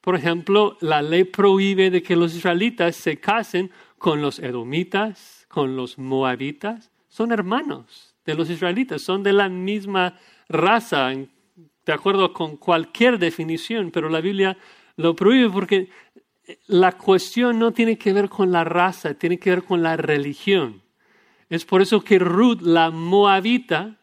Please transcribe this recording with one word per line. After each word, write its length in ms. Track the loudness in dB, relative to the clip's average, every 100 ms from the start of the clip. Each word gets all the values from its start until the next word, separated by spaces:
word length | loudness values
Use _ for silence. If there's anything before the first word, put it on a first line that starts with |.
Por 140 | 0 0
ejemplo, 600 | 0 -4 0 2 2 -2
la 200 | -2 -2
ley 240 | 0 0 0
prohíbe 640 | 2 2 4 2 2 2
de 100 | 0
que 140 | 0 0
los 200 | 0 -2
israelitas 600 | -2 0 -2 0 -2 -2
se 220 | -6 -4
casen 520 | -2 -2 -2 -4 -6 _ _ _
con 240 | -2 0
los 180 | -2 -6
edomitas, 1040 | -8 -8 -6 -6 -4 -4 -4 -6 -20 -20 _
con 280 | -4 -4 -4
los 240 | -10 -12
moabitas. 880 | -4 -2 0 -2 -6 -8 -10 -10 _ _ _
Son 240 | _ -4
hermanos 840 | -2 -2 -4 -6 -12 -16 -20 _ _ -8
de 80 |
los 160 | -6 -4
israelitas, 540 | -4 -4 -2 -4 -6
son 180 | -6 -6
de 120 | 0
la 140 | 0 0
misma 680 | -4 -6 -6 -4 -2 -2 -4 _ _ _
raza, 600 | -2 2 2 0 -2 -2
en, 180 | -4 -12 _ _ _ _ _ -6
de 80 |
acuerdo 400 | -2 0 2 0
con 240 | -2 -8 -8
cualquier 600 | -2 0 -2 2 2 2
definición, 720 | -2 -4 -6 -6 -6 -6 -4
pero 180 | -4 -2
la 120 | -2
Biblia 360 | -2 0 0 -2 -14 _ _ -2
lo 180 | -2 2
prohíbe 360 | 4 6 4
porque 380 | 0 0 0 0 -12 _ _ _ _ -20 -20 _
la 280 | 4 4
cuestión 680 | 2 2 2 2 -2 0 2
no 140 | 0
tiene 240 | 2 0 0
que 140 | 0
ver 160 | 0 0
con 240 | 0 2
la 120 | 2
raza, 500 | 0 2 0 0 -8
tiene 240 | -4 -4 -2
que 140 | 0
ver 120 | -2
con 200 | 0 0
la 120 | 0 -2
religión. 840 | -2 -2 -2 -6 0 0 0 -8 _ _ _ _ _ _ _
Es 160 | -8
por 200 | 0 2
eso 200 | 4 2
que 140 | 4 2
Ruth, 440 | 4 4 4 2
la 280 | 2 4 2
moabita 1080 | -2 0 2 4 2 2 -2 -2 -4 -4 -16